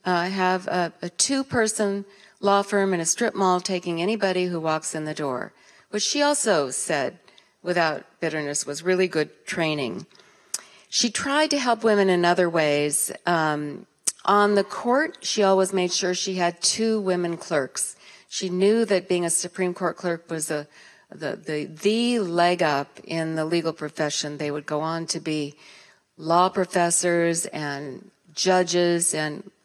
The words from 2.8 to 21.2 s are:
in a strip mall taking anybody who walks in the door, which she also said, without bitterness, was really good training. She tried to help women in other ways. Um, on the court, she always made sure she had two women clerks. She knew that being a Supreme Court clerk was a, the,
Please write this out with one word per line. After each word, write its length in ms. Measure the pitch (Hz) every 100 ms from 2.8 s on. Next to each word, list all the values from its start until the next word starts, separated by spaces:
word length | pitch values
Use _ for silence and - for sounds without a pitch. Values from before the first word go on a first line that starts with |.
| 196
in 80 | 180
a 60 | 165
strip 280 | - 233
mall 260 | - 185 180
taking 420 | 180 180 175 165
anybody 440 | 180 226 196 180 180
who 140 | 170
walks 340 | 160 156 -
in 120 | 160 151
the 80 |
door, 400 | 151 147 123 - _ - - _
which 140 | 208
she 180 | - 294
also 500 | 285 285 220 170 131
said, 480 | 127 - 151 127 - _ _ _ _
without 420 | 175 175 160 147 - _
bitterness, 460 | 165 156 147 143 -
was 160 | 143
really 260 | 170 185 185
good 220 | 165 151 - -
training. 580 | - 160 151 123 - - - _ _ _ - - - _
She 200 | - 233
tried 400 | - 277 285 311
to 80 | 285
help 240 | 247 226
women 260 | 226 208 190
in 160 | 180
other 240 | 175 175 175
ways. 640 | 165 151 147 147 143 - - -
Um, 600 | 170 156 151 147 143 - _ - -
on 300 | - 202 202
the 80 | 202
court, 560 | 196 - 240 262 320 -
she 200 | - -
always 300 | 196 190 190
made 200 | 190 180
sure 220 | 175 185
she 200 | 180 -
had 280 | 185 175 170
two 380 | - - 226 220
women 360 | 190 180 175 170
clerks. 600 | - 156 131 - - - - - _
She 200 | - 190
knew 360 | 180 196 226
that 240 | 214 190 180
being 160 | 180
a 60 | 170
Supreme 440 | 165 175 - 180
Court 220 | 175 180 -
clerk 340 | 180 170 -
was 220 | 160 151
a, 160 | 151 147 - - - _
the, 240 | 147